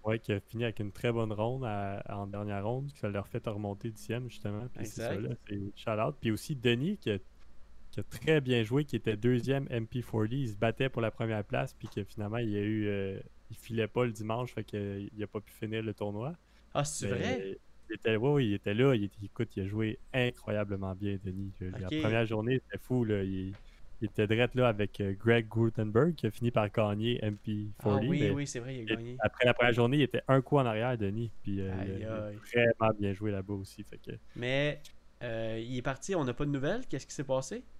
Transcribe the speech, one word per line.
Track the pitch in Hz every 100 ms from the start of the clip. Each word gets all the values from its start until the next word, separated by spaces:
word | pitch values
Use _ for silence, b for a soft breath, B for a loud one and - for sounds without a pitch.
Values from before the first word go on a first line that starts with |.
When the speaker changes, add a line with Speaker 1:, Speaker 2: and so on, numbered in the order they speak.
Speaker 1:
Ouais, | 107 113
qui | -
a | 104
fini | - 113
avec | 117 107
une | 104
très | - 120
bonne | 117 113
ronde | 104 113 131 127
à, | 101 98 101 -
en | 104 101
dernière | 101 104 101 104
ronde, | 127 143
qui | -
ça | 107
leur | 101 98
fait | 117 -
remonter | 104 104 101 117
dixième, | 107 - 117 123
justement. | - 104 104 123
Puis | - 110
c'est | -
Speaker 2:
Exact. | 113 -
Speaker 1:
ça, |
là, | 123 120 -
c'est | 101 98 -
shout-out. | - 107 123 151
Puis | 117
aussi | 107 - 143
Denis, | 120 120 156 208
qui | 117
a, | 98 - - - - - - -
qui | -
a |
très | - - 139 156
bien | 127 120
joué, | 110 131 147
qui | 113
était | - 104
deuxième | 120 123 113 135 135
M | 117 113
P | 127
forty, | 117 113 110 131
il | 127
se | 104
battait | 113 107 135
pour | 120
la | 110
première | - 113 107
place, | 101 120 135
puis | - 107
que | - 98
finalement, | - 104 117
il | 117 101
a |
eu, | 101 110 104
euh, | 101 98 98 - - -
il | 110
filait | - 113 107
pas | - 123
le |
dimanche, | 113 107 113 123
fait | -
que | 104 104 101 98 101
il | 104
a | 104
pas | 107
pu | -
finir | - 110 110
le | 110
tournoi. | 104 104 104 131 175 b b b
Speaker 2:
Ah, | - 143
c'est | - 98
Speaker 1:
Mais | -
Speaker 2:
vrai ? | 202 262 - - - - -
Speaker 1:
il | 107
était, | 117 110
ouais, | 131
oui, | 147 117
il |
était | 101 -
là, | 104 135 120
il |
était, | 101 - 98
écoute, | - 113 -
il |
a | 95
joué | 107 110 - -
incroyablement | 131 123 - - 104 101 98 95 92
bien, | 101 98
Denis, | 98 92 98 -
là. | 92
Speaker 2:
Ok. | 92 92
Speaker 1:
La | 156
première | 107 113 113
journée, | 110 110 131
c'était | - 98
fou, | - 127
là, | 110 104
il, | 95 95 95 98 b b - -
il | 110
était | - 104
drette | 110 120
là | 127 127
avec, | 104 104 -
euh, | 98
Greg | 98 110 117 110
Gutenberg, | 107 113 110 107 110 160
qui | 160 110
a |
fini | - 120
par | 117 104
gagner | - 107 104 117 120 107
M | 104
P | - 104 104 101
forty, | 107 101 117
Speaker 2:
Ah |
oui, | 175
Speaker 1:
mais | 101
Speaker 2:
oui, | 98 -
c'est | 127
vrai, | 123 131
il |
a |
Speaker 1:
il, | 110
Speaker 2:
gagné. | 113 120 123
Speaker 1:
après | 107 -
la | 123 120
première | 123
journée, | 117 120 147
il |
était | 139 - -
un | 135
coup | 123 143
en | 123
arrière, | 107 120 123
Denis, | 101 107 117 -
puis, | - 98
euh, | 95 95
Speaker 2:
Aïe, | 98 95
Speaker 1:
il | 110
a | 110 107
Speaker 2:
aïe. | 104 -
Speaker 1:
vraiment | 120 117 113 113 104
bien | 101
joué | 98 104
là-bas | 98 95 101
aussi, | 95 - 101
fait | 107
que | - 117 - -
Speaker 2:
Mais, | 123 135 147 147 - - - -
euh, | 120 113 113 113
il | 117 127
est |
parti, | 131 131 -
on | 185 131
n'a | 117
pas | 147
de |
nouvelles, | 143 143 175 -
qu'est-ce | 139 -
qui | -
s'est |
passé ? | 135 131 135 226 -